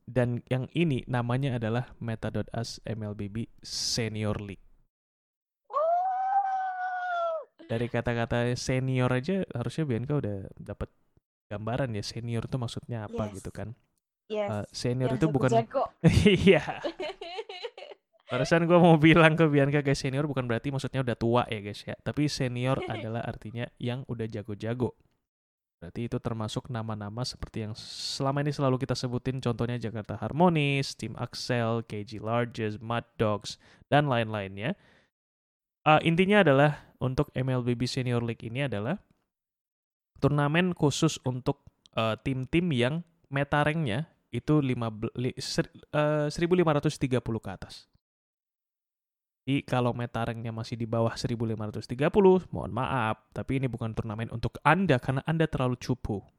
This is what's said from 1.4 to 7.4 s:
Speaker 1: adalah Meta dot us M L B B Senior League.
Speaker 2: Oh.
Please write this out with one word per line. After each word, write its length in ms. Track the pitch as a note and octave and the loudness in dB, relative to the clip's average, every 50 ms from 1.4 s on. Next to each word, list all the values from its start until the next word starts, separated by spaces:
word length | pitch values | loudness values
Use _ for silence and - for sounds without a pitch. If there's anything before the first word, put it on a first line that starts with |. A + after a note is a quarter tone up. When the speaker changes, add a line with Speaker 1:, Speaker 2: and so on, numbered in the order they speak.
| C#3 C#3+ B2 B2 | 0 -2 -2 -2
Speaker 1:
adalah 340 | A2+ G#2+ A2+ A#2+ B2+ - - - | -2 0 -2 -2 -4 -4 -10 -10
Meta 340 | - A#2 A2+ G#2+ - A2+ A2 | -8 -8 -8 -6 -6 -6 -4
dot 160 | A2 G#2 - - | -4 -6 -4 -6
us 240 | A#2 A#2 - - - - | -8 -6 -6 -10 -12 -10
M 180 | - A2+ A2 A2 | -8 -8 -6 -6
L 80 | G#2 G#2 | -8 -8
B 160 | G#2 G#2 G2+ | -8 -10 -8
B 160 | G2 A2+ A#2 - - - | -6 -8 -8 -10 -12 -20
Senior 800 | - - - - - - - - A#2 A2 G#2+ G#2+ G#2+ G#2 G#2+ G#2+ | -16 -10 -8 -6 -4 -2 -2 -2 -2 -2 -2 -2 -2 -2 -2 -2
League. 220 | G#2 G2+ G2 - - - _ _ _ _ _ _ _ _ _ _ _ _ _ _ _ _ _ _ _ _ | -4 -10 -12 -14 -18 -20 _ _ _ _ _ _ _ _ _ _ _ _ _ _ _ _ _ _ _ _
Speaker 2:
Oh. 1800 | C5+ C#5 D5+ E5 E5+ F5 F#5 F#5+ F#5+ F#5 F#5+ F#5+ G5 G5 G5 G5 F#5+ F#5+ F#5+ F#5+ F#5 F#5 F#5 F#5 F#5 F#5 F5+ F5+ F5 F5 E5+ E4+ E4 D#4+ | -2 0 0 2 2 2 0 0 -2 -2 -2 0 0 0 0 0 -2 -2 -4 -4 -6 -6 -6 -6 -4 -4 -4 -4 -4 -2 -2 -2 -4 -6